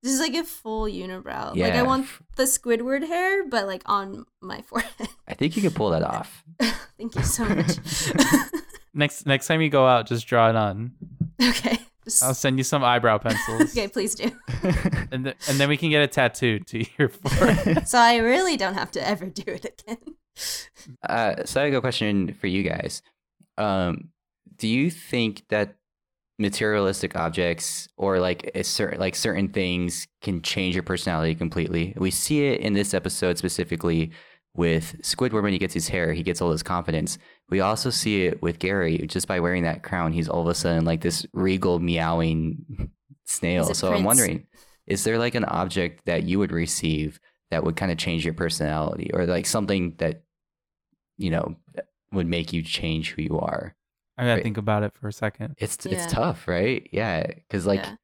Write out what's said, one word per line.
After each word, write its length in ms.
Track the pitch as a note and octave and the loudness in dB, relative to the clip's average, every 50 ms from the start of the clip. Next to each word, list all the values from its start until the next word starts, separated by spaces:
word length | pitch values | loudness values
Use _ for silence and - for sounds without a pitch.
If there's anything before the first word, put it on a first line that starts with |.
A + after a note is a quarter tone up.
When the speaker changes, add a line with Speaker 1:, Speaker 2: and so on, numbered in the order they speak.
| - | 0
Speaker 1:
This 100 | B3 C4+ | 0 0
is, 60 | C4 | 2
like, 140 | D#4+ D#4+ B3 | 0 0 0
a 80 | E4 E4 | -2 -4
full 420 | E4 - - - A3+ A3 A3 A3 | -4 -8 -12 -10 -8 -4 -4 -4
unibrow. 680 | - - F3+ F3+ F#3 F#3 F#3 - - C2 - - - - | -4 -4 -6 -8 -8 -10 -10 -10 -10 -8 -8 -8 -6 -2
Like, 180 | - F3+ F#3 F#3 | 0 0 2 2
I 40 | |
Speaker 2:
Yeah. 60 | B3 B3 | 2 2
Speaker 1:
want 260 | C4 C4 C4 C4+ C4+ - - - _ - | 2 2 0 0 -4 -10 -18 -20 _ -2
the 80 | - C4 | -2 0
Squidward 600 | C4 C#4 - - A#3+ A#3 A3+ A#3 B3+ C4+ C#4 C#4 | 0 0 -2 0 0 0 0 0 -2 -2 -2 -2
hair, 400 | D#4+ E4+ F4 F4+ F#4 G4 G4 F#4+ | -2 -2 0 0 0 0 0 -2
but, 200 | C#4+ B3 A3+ G3 | -2 -2 -2 -2
like, 160 | G3 F#3+ - - | -2 -6 -8 -8
on 400 | - - G3+ G3 G3 G3 G#3 - _ _ _ | -6 -4 -4 -4 -6 -10 -14 -16 _ _ _
my 220 | - F#3 G#2 - - | -14 -12 -12 -12 -12
<laughs> 0 | |
forehead. 460 | - - - - - - _ A3 - - - _ - | -8 -4 -4 -4 -4 -8 _ -12 -12 -12 -14 _ -14
Speaker 2:
I 60 | - | -6
think 200 | - - D3+ D#3+ | -2 -2 0 0
you 80 | - G3+ | 2 2
could 120 | F3+ D#3+ | 2 2
pull 160 | - G#3 G#3 | 2 2 2
that 120 | F3 F3+ - | 2 2 2
off. 400 | - - - - - - - _ D#3 | 0 -2 -4 -6 -8 -16 -20 _ -20
Speaker 1:
<laughs> 100 | E3 _ C4 A3+ - - - - _ _ | -4 _ 0 0 0 -2 -8 -14 _ _
Thank 160 | G#3+ A#3 - | -10 -8 -2
you 80 | F3+ - | -2 0
so 220 | - - - A#3 | 0 0 0 0
much. 320 | G#3+ G#3 D#3 - - - - - - - - - - - | 0 2 2 2 0 0 -4 -4 -6 -4 -4 -2 -2 2
<laughs> 40 | - C4+ - - - - - - D#4 - - - - - _ _ | 2 4 4 4 2 2 2 -6 -8 -8 -8 -18 -20 -20 _ _
Speaker 3:
Next, 320 | D3 D3 D3 - - - | 0 0 0 0 -4 0
next 220 | D3 C#3 C3+ - | 2 2 2 2
time 140 | - E3 D#3+ | 0 2 2
you 100 | D#3+ D3+ | 2 4
go 160 | C#3 C#3 C3 | 6 6 8
out, 220 | B2+ B2+ A#2+ A2 - | 8 8 6 4 2
just 180 | B2 A#2 A2+ | -2 -4 -2
draw 240 | - - A#2+ A2+ A2+ | 2 4 6 6 6
it 60 | A2+ | 6
on. 340 | A2+ G#2+ G#2 F#2+ G2+ A2+ B2 - _ - - - - E3 D#3+ - _ | 6 2 2 0 -2 -6 -8 -10 _ -18 -18 -6 -4 -4 -4 0 _
Speaker 1:
Okay. 380 | B3 B3 A#3+ - - B3 A#3 A3+ - - _ _ _ | 4 4 4 4 2 0 -2 -2 -4 -8 _ _ _
Just 220 | - - - - | 0 2 2 4
Speaker 3:
I'll 100 | B2+ C3 | 4 2
send 240 | - - C#3 C3 C3 | 2 2 0 2 2
you 60 | C3 | 0
some 180 | - - D3 C3+ | 0 0 2 4
eyebrow 360 | A#2+ A#2+ B2 A#2+ A#2+ A2 G#2 | 4 4 6 6 4 4 4
pencils. 440 | - A#2 A2 G#2 - - A2+ A2+ - | 2 0 0 0 -2 -2 2 2 2
Speaker 1:
<laughs> 80 | D4+ | 2
Okay, 160 | - A#3+ G#3 | 4 -2 -4
please 300 | G3 - B3 G3 G#3+ - | -2 -2 -2 -2 -2 -4
do. 160 | - - B3+ - - - - B2 - - | -2 -4 -4 -4 -6 -8 -6 -6 -2 0
Speaker 2:
<laughs> 480 | F#3+ F3 - - - - - - - - | 2 0 2 2 0 -2 -2 -4 -4 -6
Speaker 3:
And 140 | C3 B2+ | -4 -4
th-, 100 | C3+ - _ - - | -4 -6 _ -4 -2
and 120 | C3+ C#3 | 2 2
then 80 | C#3+ C#3 | 4 4
we 80 | D3+ | 2
can 140 | C#3+ - E3 | 2 2 2
get 120 | D3+ D3+ D3 | 4 4 4
a 60 | C3+ | 4
tattoo 500 | - - C3 A#2+ - - - A#2+ A2 G#2 | 4 2 2 2 2 2 0 2 2 2
to 260 | F#2 - - A2+ A2+ - - - | -2 -6 -4 -6 -6 -6 0 2
your 100 | D3 C3+ | 2 2
forehead. 720 | - - - C#3+ C#3 - - A#3+ G#3+ - - G3+ E3 D#4 - | 2 -2 -4 0 2 4 6 6 6 4 4 2 2 2 2
<laughs> 40 | - | 2
Speaker 1:
So 100 | - B3 | 4 6
I 180 | A#3 A#3 A#3+ | 8 8 6
really 400 | A#3 A3+ A#3 B3 E4+ F#4+ F#4 E4 | 6 4 4 4 4 4 2 0
don't 180 | B3+ G3 F#3+ G3 | 0 -2 -2 -2
have 160 | - - - - | -4 -6 -6 -6
to 160 | - - - | -4 -2 -2
ever 180 | G#3+ F#3+ - | -2 -4 -4
do 180 | F#3+ - - - | -10 -10 -10 -10
it 180 | - - - - | -8 -10 -8 -10
again. 520 | G#3 - - - - A3+ A3+ - - D#4 _ _ _ _ - - - - - - - _ _ - - B2+ - - - | -12 -14 -12 -12 -12 -12 -12 -12 -18 -20 _ _ _ _ -12 -8 -8 -8 -8 -10 -14 _ _ -20 -20 -20 -12 -6 -4
Speaker 2:
Uh, 360 | - A2+ A#2 G#2 E2 - - | 0 0 2 2 0 -2 -4
so 180 | - - C3+ C#3 | -2 0 0 2
I 80 | D3 | 2
got 60 | C#3 | 2
a 40 | C3 | 2
question 540 | A#2+ B2+ A#2+ - A2 G#2+ G#2 G2+ F#2+ - - | 0 0 -2 0 0 2 2 2 0 0 -4
for 140 | - - G2+ | -4 -4 -2
you 160 | F2+ F#2+ G2 | 0 0 0
guys. 360 | - E2 - - - - - _ _ _ _ _ _ _ _ _ _ _ - | 0 -2 -4 -6 -6 -8 -10 _ _ _ _ _ _ _ _ _ _ _ -4
Um, 500 | G#2+ G#2+ G2 F#2+ F#2 F2 E2+ - - - _ _ _ _ _ _ _ - - | -2 0 2 2 2 0 -2 -4 -6 -14 _ _ _ _ _ _ _ -20 -14
do 100 | _ - | _ -2
you 240 | A2 A2 B2+ C#3 F3 | 0 2 2 2 0
think 540 | E3 - - - - B2 A#2 A2 G2+ - - _ | 0 -4 -10 -4 -2 0 0 0 -2 -4 -6 _
that 260 | - G#2+ G#2 G2+ - _ _ _ _ _ _ _ _ _ _ _ _ _ | 0 0 0 0 -4 _ _ _ _ _ _ _ _ _ _ _ _ _
materialistic 720 | G#2+ G2+ G2+ - A2 G#2+ G#2+ G#2+ G2+ F#2+ F#2+ - - F#2 - | -2 -2 0 0 0 2 2 2 2 2 0 0 -4 -4 -2
objects 720 | F2 E2+ E2 E2 F2+ F2+ F2 E2+ E2 - - - - - - _ | -2 -2 -2 0 0 0 0 0 -2 -4 -6 -6 -8 -10 -12 _
or, 220 | - - G2 F#2+ F#2 | -2 0 2 2 4
like, 320 | F2+ F#2 F2+ F2 - - - | 2 2 0 -2 -6 -8 -4
a 80 | - G2 | -4 -4
cer-, 320 | - - - G#2+ - - - | -2 -2 -2 -2 -2 -2 -2
like, 160 | F#2 F#2 F#2 | -2 -2 -2
certain 360 | - - A#2 F#2+ E2+ G2 F#2+ | -2 -2 -2 0 0 0 0
things 580 | - G#2 F#2+ F2+ F2+ F2+ F2+ F2 E2+ - - - _ _ | 0 0 0 0 0 0 0 -2 -2 -6 -8 -12 _ _
can 220 | - - F#2+ E2+ D#2+ | -6 -4 -4 -4 -4
change 320 | - - - F#2+ F#2 F2 | -4 -2 -2 0 0 0
your 80 | F#2 E2+ | -2 -2
personality 540 | - F#2 F2 - - F2 D#2+ D#2+ D#2+ E2 | -2 -2 -2 -2 -2 0 2 2 0 0
completely? 580 | D#2+ F2 E2+ D#2+ F2+ E2 D#2+ E2+ E2+ E2 F2+ - | 0 -2 -4 -2 -2 -2 0 0 -2 -2 -2 -2
We 140 | - F#2 F#2+ | -2 -2 0
see 380 | F2+ - - - D3+ D3 C#3+ C#3+ | 0 -2 -2 0 2 2 2 2
it 120 | B2+ - | 0 0
in 120 | - A2 G2+ | 0 0 0
this 200 | G2 G#2 G2+ - | 0 0 0 0
episode 460 | F#2+ - - - - - F2+ F2 E2+ | -2 -2 -2 -4 0 0 0 0 0
specifically 720 | - F2+ - - F2+ - E2+ E2 - F2 E2+ E2 E2 D#2+ - - - - - _ _ _ _ | -2 -4 -2 -2 -4 -4 -4 -2 0 2 2 2 0 0 -4 -12 -20 -20 -20 _ _ _ _
with 400 | - E2+ E2+ E2 D#2+ D#2+ - - - - | 0 2 2 2 2 0 -4 -12 -10 -6
Squidward 420 | - - - B2+ B2+ G#2+ G#2+ G2+ | -6 -2 0 0 0 0 2 2
when 80 | G#2 G2 | 2 0
he 80 | F2+ | 0
gets 140 | F#2+ F2+ - | 0 -2 -2
his 120 | - E2 | -2 -4
hair, 260 | - - F#2+ F2 D#2+ D#2+ | -2 -2 -2 0 0 0
he 120 | E2 F2 | -2 -2
gets 180 | F2+ F2 - F2+ | -2 -2 0 2
all 80 | F2 | 0
his 140 | D#2+ D#2+ - | 0 0 -2
confidence. 540 | - F#2 F2 E2+ - D#2+ D#2+ - - - - - - - _ _ _ | -2 -4 -4 -2 -2 -2 -2 -2 -2 -6 -8 -12 -20 -20 _ _ _
We 100 | - G2 | 0 2
also 280 | F#2+ G2 A2 A2 - B2+ | 2 2 2 0 0 -2
see 360 | A#2 - - A2 G#2+ G2 F#2 | -2 0 0 2 2 2 2
it 160 | E2+ D#2+ - - | 2 0 0 -2
with 160 | E2+ E2 - | -2 -2 0
Gary. 400 | - F2+ G2 G2+ F2+ E2 E2 D#2+ - | -2 0 0 2 2 2 2 0 -2
Just 220 | D#2+ - F#2 - - | -2 -2 -4 -2 0
by 100 | G2 F2+ | 0 0
wearing 240 | E2+ F2 F2+ F2+ E2+ | 2 2 2 2 0
that 220 | E2 D#2+ D#2+ - | 0 -2 -4 -6
crown, 280 | - - F2+ E2+ D#2+ E2 | -6 -2 -2 0 0 0
he's 160 | E2+ E2 D#2+ | 0 0 0
all 120 | E2 E2+ E2+ | 0 0 0
of 60 | E2+ | 0
a 80 | E2+ | 0
sudden, 280 | - - F2 E2+ E2 E2 | 0 0 0 2 2 2
like, 180 | E2 E2 D#2+ D#2+ | 2 0 0 0
this 220 | F2 E2 - - - _ | -2 -2 -2 -6 -6 _
regal 460 | F2+ F#2 F#2+ F#2+ F#2+ F#2 F#2+ F2 E2+ | -2 0 2 2 2 2 2 2 2
meowing 1120 | E2+ F2 E2+ E2 D#2+ E2 E2 E2 E2 E2 D#2+ D#2+ D#2+ E2 D#2+ D#3 - - - - - - - _ _ _ | 2 2 0 2 2 2 2 2 2 2 2 0 0 -2 -4 -6 -10 -14 -8 -8 -8 -8 -8 _ _ _
<laughs> 180 | - _ _ | -20 _ _
snail. 360 | - - - - E3+ - F3+ E3 | -8 -6 -4 -2 0 0 2 0
Speaker 1:
He's 60 | E3 | 0
a 40 | E3+ | -2
Speaker 2:
So 100 | - - - | -2 0 0
I'm 40 | - | 2
Speaker 1:
prince. 120 | - - | 2 2
Speaker 2:
wondering, 400 | G2+ A#2+ C3+ A#2+ F#2 E2+ D#2+ - _ _ - - _ _ _ _ - | 4 4 4 2 2 0 -4 -8 _ _ -20 -20 _ _ _ _ -4
is 160 | F#2+ F#2+ - | -4 -2 0
there, 140 | A2 A2+ A2+ | 0 0 2
like, 180 | A#2 A#2+ A#2+ | 0 0 0
an 80 | B2 A2 | 0 -2
object 600 | - - E2 F2+ F#2 E2 F#2+ F2+ F2 - - _ | 0 0 -2 -2 -2 0 0 -2 -2 -4 -6 _
that 180 | - F2 E2+ E2+ | -2 -2 0 0
you 160 | E2+ F2+ G2 | 0 2 2
would 100 | G2+ F2+ | 2 2
receive 720 | E2+ E2+ E2+ D#2+ - - - E2 D#2+ D2+ D2+ D#2 D2+ - _ _ _ _ _ _ - | 0 0 0 0 -2 -2 0 0 0 0 0 -2 -6 -10 _ _ _ _ _ _ -2
that 100 | E2 D#2+ | 0 0
would 140 | E2 E2 | 0 -2
kinda 180 | - - F#2+ E2+ | -2 -2 -2 -2
change 300 | D#2+ - - E2+ E2 D#2 | -2 -2 -2 -2 0 -2
your 100 | E2+ D#2+ | -2 -2
personality 760 | E2 F2+ E2 D#2+ - D#2 D2+ D2+ D#2 D#2 - - - - - - | -2 -2 -2 -2 -2 -2 -2 0 0 -2 -2 -4 -4 -6 -4 -2
or, 100 | - F2+ | 0 0
like, 220 | F2 F2+ F2 - | 2 0 0 0
something 480 | - - A2+ G#2 F#2 G2+ F#2+ F2+ F2 E2 - | 0 -2 0 0 2 0 0 0 -2 -2 -2
that, 260 | E2+ E2 D#2+ D#2+ _ _ _ _ _ _ _ _ _ _ _ _ _ _ _ _ _ _ _ | -2 -2 -2 -4 _ _ _ _ _ _ _ _ _ _ _ _ _ _ _ _ _ _ _
you 140 | _ G2 F2+ | _ -2 -2
know, 240 | D#2+ - - - D#2+ - _ _ _ - - _ _ _ _ _ | 0 0 -2 -4 -8 -12 _ _ _ -14 -14 _ _ _ _ _
would 160 | - G2 F2 | -2 -2 0
make 260 | E2 F2 E2+ E2 - - | 0 0 -2 -2 -2 -4
you 100 | E2+ D#2+ | -4 -4
change 500 | D#2+ - - E2+ E2 D#2+ D#2+ D#2+ - - | -4 -6 -4 -2 -2 -2 -2 -4 -6 -6
who 100 | - D#2 | -6 -4
you 160 | D#2 D#2+ D#2 | -2 -2 -2
are? 380 | D#2+ D#2 - - - - - _ _ _ _ _ _ _ _ - | -2 -2 -4 -4 -8 -10 -14 _ _ _ _ _ _ _ _ -4
Speaker 3:
I 40 | B2 | 0
gotta 100 | B2 A#2 | 2 2
Speaker 2:
Right. 80 | G2+ - | 2 0
Speaker 3:
think 140 | A#2 G#2+ A#2 | -2 -4 -4
about 240 | G#2 G#2+ G#2+ G#2 G#2+ | -2 0 0 0 0
it 100 | G#2 - | -2 -6
for 140 | _ - G#2 | _ -10 -10
a 40 | G2+ | -8
second. 440 | - - G#2+ - _ G#2+ A2 D3 _ | -4 -4 -6 -4 _ -12 -12 -8 _
Speaker 2:
It's, 260 | - G#2 - - - | -6 -6 -6 -6 -6
it's 80 | F#3+ F#3+ | -4 -4
Speaker 1:
Yeah. 120 | F3+ E3+ E3+ | -4 -2 -2
Speaker 2:
tough, 380 | E3+ - A#2 F3 - - - | 0 0 0 0 -2 -4 -4
right? 400 | - F2 F2 F#2 A2+ C3 - - - - | -4 0 0 2 0 0 -2 -4 -6 -4
Yeah, 340 | F#2+ A2 A2 F2+ D#2+ E2 E2 - - _ _ | -2 -2 0 0 -2 -2 -4 -6 -10 _ _
'cause, 180 | - G2+ E2+ | -4 -2 2
like, 140 | G2 G2+ - | 2 2 2
Speaker 1:
Yeah. 160 | - - G#3+ - | 0 -4 -12 -16